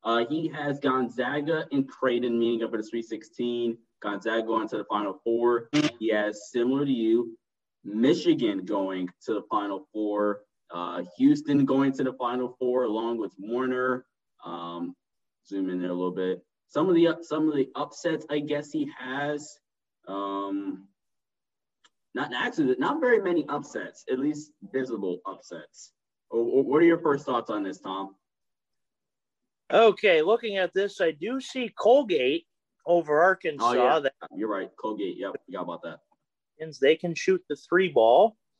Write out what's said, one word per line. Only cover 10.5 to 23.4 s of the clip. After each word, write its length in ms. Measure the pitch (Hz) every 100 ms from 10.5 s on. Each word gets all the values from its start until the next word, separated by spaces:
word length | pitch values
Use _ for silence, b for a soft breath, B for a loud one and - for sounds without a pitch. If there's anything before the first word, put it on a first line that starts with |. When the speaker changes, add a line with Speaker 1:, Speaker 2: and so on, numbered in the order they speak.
| _ _
Speaker 1:
Uh, 280 | 87 87 87 90 -
Houston 460 | 135 147 147 143
going 280 | 131 131 135
to 100 | 131
the 120 | 131
Final 420 | 127 123 123 123 -
Four 260 | 127 127
along 340 | 120 107 117 117
with 140 | 101 92
Warner. 680 | 101 120 127 127 127 127 - _ _ _
Um, 520 | - 85 82 85 87 - _ _ _ _ _
zoom 240 | 98 92
in 100 | 90
there 100 | 90
a 40 |
little 160 | 90 90
bit. 320 | 90 92 92 _ _ _
Some 200 | - 185
of 60 |
the 140 | 170 165
up-, 140 | 160
some 260 | - 151 156
of 60 |
the 140 | 143 131 -
upsets, 500 | 147 - 170 156 -
I 120 | 147
guess 320 | 147 147 -
he 180 | 156 143 -
has. 580 | 127 131 143 147 - - _ _ _ _ -
Um, 800 | 98 98 98 98 98 98 92 - _ _ _ _ _ _ _ _ _ _ _ _
not, 180 | 120 135
actually, 400 | 120 - - 139 123
not 220 | 151 302
very 220 | 247 226
many 240 | 190 175